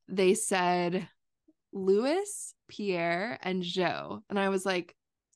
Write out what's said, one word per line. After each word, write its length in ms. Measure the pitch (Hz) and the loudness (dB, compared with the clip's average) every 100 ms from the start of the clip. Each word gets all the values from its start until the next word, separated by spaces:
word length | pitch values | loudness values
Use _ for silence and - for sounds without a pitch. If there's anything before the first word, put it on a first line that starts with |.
| - | -6
they 260 | 185 185 | 2 4
said 760 | 190 - 190 180 180 175 185 165 _ _ _ _ _ _ | 4 2 2 2 2 0 -2 -6 _ _ _ _ _ _
Lewis, 840 | 196 190 202 262 359 403 - - - - | -2 4 4 4 0 -2 -8 -12 -16 -16
Pierre, 680 | - 202 175 170 175 226 - | -6 -4 0 0 -2 -4 -6
and 200 | 185 185 | -4 -2
Zhou. 600 | 175 185 170 73 - 208 - | -2 0 0 -2 -6 -12 -6
And 100 | 202 | -2
I 100 | 196 | 0
was 160 | 190 190 | 0 0
like, 300 | 180 175 - _ _ _ | -2 -4 -14 _ _ _